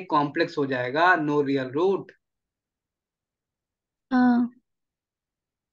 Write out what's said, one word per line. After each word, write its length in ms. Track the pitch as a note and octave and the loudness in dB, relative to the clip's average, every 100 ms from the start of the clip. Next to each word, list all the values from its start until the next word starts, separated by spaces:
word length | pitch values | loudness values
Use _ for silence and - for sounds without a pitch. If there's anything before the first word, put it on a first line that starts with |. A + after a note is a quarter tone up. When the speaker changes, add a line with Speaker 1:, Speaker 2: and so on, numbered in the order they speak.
Speaker 1:
complex 520 | - D3+ C#3+ E3 E3 D3+ | 0 -2 -2 -2 -4 -2
हो 60 | C3+ | -4
जाएगा, 400 | B2+ B2 D3 F3+ E3+ | -4 -4 2 2 2
no 180 | D3 D3 | 0 -2
real 280 | C3+ C#3 B2+ | 0 -2 -4
root। 400 | C#3 F#3+ F3+ - _ _ _ _ _ _ _ _ _ _ _ _ _ _ _ _ _ _ _ - | -2 -2 -2 -6 _ _ _ _ _ _ _ _ _ _ _ _ _ _ _ _ _ _ _ -2
Speaker 2:
हाँ। 400 | B3+ B3 A#3+ A#3+ _ _ _ _ _ _ _ _ _ _ _ _ | 2 4 4 0 _ _ _ _ _ _ _ _ _ _ _ _